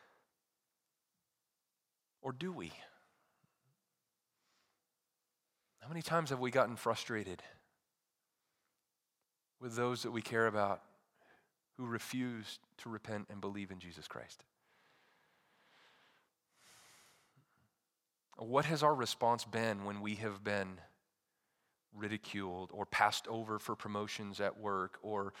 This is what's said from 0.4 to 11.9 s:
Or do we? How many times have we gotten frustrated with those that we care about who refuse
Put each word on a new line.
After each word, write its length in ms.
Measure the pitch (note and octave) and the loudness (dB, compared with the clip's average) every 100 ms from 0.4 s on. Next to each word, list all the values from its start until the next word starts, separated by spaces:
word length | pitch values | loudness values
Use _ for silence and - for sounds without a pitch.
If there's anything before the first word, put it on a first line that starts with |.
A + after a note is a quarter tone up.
| _ _ _ _ _ _ _ _ _ _ _ _ _ _ _ _ _ _ | _ _ _ _ _ _ _ _ _ _ _ _ _ _ _ _ _ _
Or 120 | C3 | -8
do 180 | B2+ F3+ | -4 -4
we? 220 | E3 E2 - - - _ _ _ _ _ _ _ _ _ _ _ _ _ _ _ _ _ _ _ _ _ _ _ _ _ _ _ _ | -6 -8 -10 -20 -20 _ _ _ _ _ _ _ _ _ _ _ _ _ _ _ _ _ _ _ _ _ _ _ _ _ _ _ _
How 60 | A2+ | -10
many 140 | E3 | -6
times 280 | - E3 D3+ | 2 2 2
have 100 | C3 | 0
we 120 | B2 | 4
gotten 240 | C3 A#2+ A2+ | 6 6 4
frustrated 680 | A#2 A2 - A2+ F#2 F2+ - - _ _ _ _ _ _ _ _ _ _ _ _ _ _ _ _ _ _ _ - | 0 0 0 -4 -4 -8 -10 -20 _ _ _ _ _ _ _ _ _ _ _ _ _ _ _ _ _ _ _ -12
with 140 | B2+ A2+ | -6 0
those 280 | B2 A#2+ | 0 0
that 80 | A2+ | -2
we 100 | A#2 | -4
care 260 | - A2+ A2+ | 0 4 4
about 360 | G#2 G2+ F#2+ - _ _ _ - - _ _ _ - | 4 2 0 -6 _ _ _ -20 -20 _ _ _ -10
who 80 | |
refuse 760 | B2 | -4